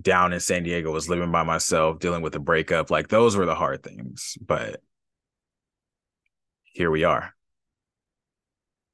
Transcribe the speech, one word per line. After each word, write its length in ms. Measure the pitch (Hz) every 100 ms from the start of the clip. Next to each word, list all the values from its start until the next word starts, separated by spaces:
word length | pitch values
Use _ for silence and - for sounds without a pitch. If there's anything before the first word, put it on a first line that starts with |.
down 320 | 98 92 90
in 80 | 87
San 220 | - 90
Diego, 280 | 85 87 80
was 200 | 78 80
living 200 | 87 87
by 120 | 85
myself, 560 | 82 80 - 85 80 78
dealing 240 | 90 85
with 100 | 78
the 80 | 76
breakup. 500 | 71 80 78 82 78
Like, 180 | 78 78
those 280 | 110 120 101
were 80 |
the 100 | 87
hard 280 | 80 76 67
things, 560 | - - 64 64 - -
but 420 | 107 80 110 - _ _ _ _ _ _ _ _ _ _ _ _ _ _ _ _ _ _ _
here 180 | - 85
we 140 | 78
are. 300 | 82 67 - - _ _ _ _ _ _ _ _ _ _ _ _ _ _ _